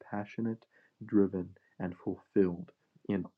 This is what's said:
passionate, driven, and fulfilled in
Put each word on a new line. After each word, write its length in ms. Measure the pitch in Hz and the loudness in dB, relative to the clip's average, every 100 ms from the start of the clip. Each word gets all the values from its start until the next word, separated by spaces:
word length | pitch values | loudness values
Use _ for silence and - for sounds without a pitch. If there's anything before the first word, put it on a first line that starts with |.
passionate, 640 | - 104 104 - 113 113 _ _ _ _ 107 | -10 -8 -8 -6 -4 -6 _ _ _ _ 0
driven, 500 | 107 98 95 90 92 _ - | 4 4 2 -6 -10 _ -8
and 180 | 90 87 | -8 -6
fulfilled 760 | - 92 - - 95 87 90 - _ _ - | -6 -8 0 2 4 2 -10 -20 _ _ -4
in 160 | 101 - | -4 -4